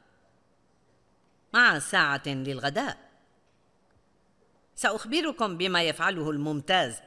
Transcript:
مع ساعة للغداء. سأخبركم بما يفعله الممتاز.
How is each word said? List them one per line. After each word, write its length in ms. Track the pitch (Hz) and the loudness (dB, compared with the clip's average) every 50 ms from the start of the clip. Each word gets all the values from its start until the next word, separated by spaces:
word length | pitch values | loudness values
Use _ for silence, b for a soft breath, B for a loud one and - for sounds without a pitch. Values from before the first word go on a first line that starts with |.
| _ _ _ _ _ _ _ _ _ _ _ _ _ _ _ _ _ _ _ _ _ _ _ _ _ _ _ _ _ _ - | _ _ _ _ _ _ _ _ _ _ _ _ _ _ _ _ _ _ _ _ _ _ _ _ _ _ _ _ _ _ 2
مع 260 | 226 247 233 185 151 | 6 6 6 6 2
ساعة 480 | 139 - - 190 165 147 139 139 - 147 | -2 0 2 2 2 2 2 -2 -2 -4
للغداء. 680 | 139 135 131 139 139 131 123 143 143 202 269 262 - - - - _ _ _ _ _ _ _ _ _ _ _ _ _ _ _ _ _ _ _ _ _ _ _ _ _ _ _ _ _ _ _ _ _ | -4 -4 -4 -6 -6 -4 -4 -2 -2 -2 -4 -4 -6 -10 -14 -20 _ _ _ _ _ _ _ _ _ _ _ _ _ _ _ _ _ _ _ _ _ _ _ _ _ _ _ _ _ _ _ _ _
سأخبركم 800 | - - 226 202 214 - 220 247 330 320 320 254 - 233 208 175 165 | -2 -2 -2 -2 -2 -6 -2 -2 -2 0 -2 -2 -2 -2 -4 -2 -2
بما 260 | 180 190 180 175 170 | -2 0 0 2 2
يفعله 460 | 160 147 - 165 185 196 175 151 151 | 0 0 0 0 0 0 0 -2 -2
الممتاز. 640 | 151 147 147 156 151 147 143 - 190 185 165 123 113 - - | -2 -2 -2 -2 -4 -4 -2 0 2 2 2 0 -4 -10 -12